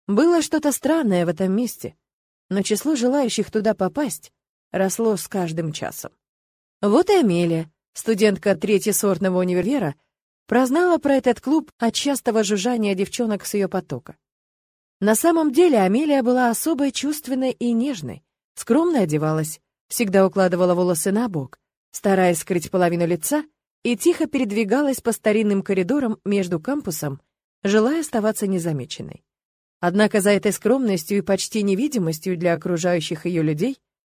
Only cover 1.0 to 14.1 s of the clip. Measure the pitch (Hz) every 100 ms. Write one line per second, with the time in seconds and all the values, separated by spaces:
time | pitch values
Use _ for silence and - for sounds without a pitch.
1 | 233 180 170 160 190 202 240 - - -
2 | _ _ _ _ - 196 - 208 294 277
3 | 247 285 233 - - 220 214 202 185 277
4 | 262 - - _ _ _ _ 185 190 -
5 | 226 185 - 196 170 165 160 - - -
6 | - _ _ _ _ _ _ _ 202 254
7 | 330 381 226 170 170 165 160 _ _ -
8 | - 196 214 190 202 180 202 196 214 190
9 | 202 170 190 180 180 180 185 285 156 -
10 | _ _ _ _ - 233 254 311 359 330
11 | 285 269 247 233 262 311 - - 226 -
12 | 285 277 247 220 196 208 233 233 208 190
13 | 190 - 226 202 - 208 190 185 - 123
14 | -